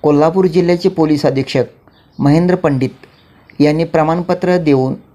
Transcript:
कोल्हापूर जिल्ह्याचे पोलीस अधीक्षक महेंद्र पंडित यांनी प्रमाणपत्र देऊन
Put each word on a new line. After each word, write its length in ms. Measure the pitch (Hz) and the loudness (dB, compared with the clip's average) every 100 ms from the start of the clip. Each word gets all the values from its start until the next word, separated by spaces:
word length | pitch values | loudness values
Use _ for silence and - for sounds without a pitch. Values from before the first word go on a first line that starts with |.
कोल्हापूर 420 | 151 147 160 185 185 | 2 2 2 2 0
जिल्ह्याचे 440 | 165 175 175 185 | 0 0 0 -2
पोलीस 360 | 185 156 151 147 | 0 0 0 0
अधीक्षक 380 | 135 131 139 117 - _ _ _ - | -2 -4 -4 -4 -8 _ _ _ -2
महेंद्र 360 | 143 151 180 175 | 2 2 2 0
पंडित 340 | 165 135 127 - - _ _ _ _ - | 0 -2 -4 -6 -20 _ _ _ _ -2
यांनी 240 | 147 151 | 0 0
प्रमाणपत्र 760 | 165 165 156 165 175 180 185 180 | 0 0 0 -2 -2 -4 0 0
देऊन 380 | 151 135 131 - - | 2 0 0 -6 -14